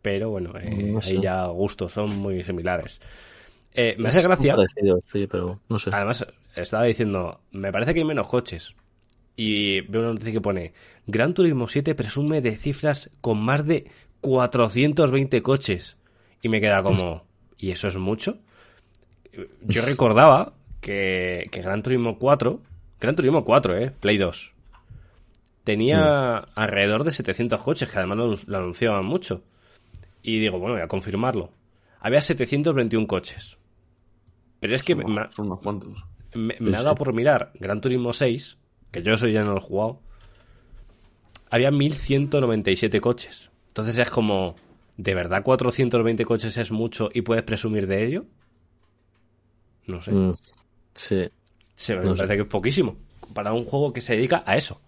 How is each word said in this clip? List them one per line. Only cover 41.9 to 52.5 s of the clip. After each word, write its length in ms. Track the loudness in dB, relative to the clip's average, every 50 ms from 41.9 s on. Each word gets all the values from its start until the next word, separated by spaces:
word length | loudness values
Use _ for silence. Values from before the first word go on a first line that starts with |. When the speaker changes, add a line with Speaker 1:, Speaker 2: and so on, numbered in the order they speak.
| 0
Speaker 1:
ciento 480 | -4 -2 0 2 2 2 2 2 2
noventa 300 | 2 2 0 0 2 2
y 60 | 2
siete 240 | 2 2 0 0 2
coches. 500 | 2 2 0 0 -4 -16 -16 -20 -20 _ _ _ _ _
Entonces 280 | _ -6 -4 -2 0 0
es 120 | 0 0
como, 460 | 2 0 2 2 2 0 0 -2 -6 -10 _ _ -20 _ _ _ _
¿de 180 | -6 -4 -2 -2
verdad 280 | -2 -2 0 -2 0 2
cuatrocientos 580 | 2 2 2 2 -2 0 0 0 2 2 2 2
veinte 220 | 2 2 0 0
coches 320 | 0 0 -2 -2 -4 -4
es 140 | -4 -4 -4 -2
mucho 360 | -4 -4 -4 -4 -4 -6 -2 -2
y 100 | -4 0
puedes 220 | 0 0 0 0
presumir 420 | -2 -4 -4 -2 -2 -2 -2 0
de 180 | 0 0 0 0
ello? 180 | 0 -2 -4 -8 -10 _ _ _ _ _ _ _ _ _ _ _ _ _ _ _ _ _ _ _ _ _ _ _ _ _ _ _ _ _ _ _
No 160 | -12 -12 -10 -6
sé. 100 | -2 0
Speaker 2:
Mm, 220 | 2 2 2 0 -4 _ _ _ _ _ _ _ _ _ _ _
sí. 340 | -8 -4 -2 0 -2 -2 -4 _ _ _ _ _ _ _ _ _
Speaker 1:
Se 200 | -10 -6 -4 -4
me 80 | 0 0
Speaker 2:
No 120 | 0 0
sé. 60 | 0 0
Speaker 1:
parece 140 | 0 0
que 60 | 0 0
es 60 |
poquísimo 480 | 0